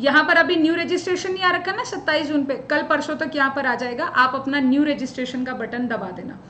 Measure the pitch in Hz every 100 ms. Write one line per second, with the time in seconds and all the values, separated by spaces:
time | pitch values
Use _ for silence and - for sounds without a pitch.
0 | 269 294 320 339 294 339 311 339 339 359
1 | 370 359 370 370 370 349 359 403 480 -
2 | - 311 294 302 277 254 - 302 - 302
3 | 302 302 311 294 269 277 262 233 247 240
4 | 339 254 254 262 262 285 262 277 294 285
5 | 254 - 254 254 254 254 220 240 247 220
6 | 190 180 - -